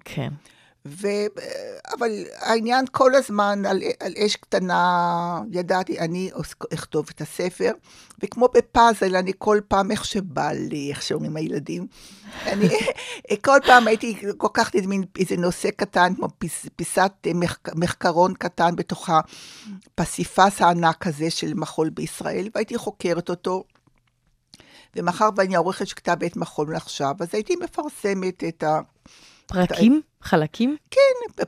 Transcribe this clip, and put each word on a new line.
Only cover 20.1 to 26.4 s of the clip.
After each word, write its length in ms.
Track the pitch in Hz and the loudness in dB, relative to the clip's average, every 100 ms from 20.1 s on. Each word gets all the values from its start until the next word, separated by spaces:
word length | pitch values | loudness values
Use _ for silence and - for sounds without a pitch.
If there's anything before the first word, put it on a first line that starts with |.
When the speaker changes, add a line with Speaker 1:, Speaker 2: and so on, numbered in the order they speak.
| - 180 - 196 - | -4 -2 4 4 6
Speaker 2:
הענק 440 | 175 175 165 160 185 | 2 4 2 0 -4
הזה 240 | 147 165 | -4 -4
של 240 | - 160 | -4 -6
מחול 360 | 151 160 - 160 | -6 -4 -2 -2
בישראל, 580 | 156 156 - 165 160 202 | -4 -8 -8 -6 -6 -4
והייתי 240 | - 220 233 | -4 -4 -6
חוקרת 520 | 214 - 180 170 170 | -8 -4 -2 -2 -4
אותו, 340 | 175 - 185 - _ _ _ _ _ _ _ _ - _ - _ - | -6 -4 -4 -6 _ _ _ _ _ _ _ _ -20 _ -20 _ -4
ומאחר 320 | 175 175 214 202 | -2 2 2 2
ואני 200 | 190 180 | 2 2
העורכת 300 | 170 190 196 | 0 -2 -8
של 80 | |
כתב 220 | - - 170 | -4 -2 -2
עת 120 | 175 | -2
מחול 400 | 165 | -6